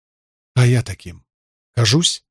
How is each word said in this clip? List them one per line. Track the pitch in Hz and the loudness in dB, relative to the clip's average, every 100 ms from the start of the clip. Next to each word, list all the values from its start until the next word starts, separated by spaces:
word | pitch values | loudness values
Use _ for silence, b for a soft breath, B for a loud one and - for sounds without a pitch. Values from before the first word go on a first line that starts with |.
| _ _ _ _ _ | _ _ _ _ _
«А | 123 123 | 0 2
я | 123 | 2
таким | 107 95 90 82 _ _ _ _ _ | -2 -10 -16 -18 _ _ _ _ _
кажусь?» | - 110 147 175 - _ | -2 0 2 0 -4 _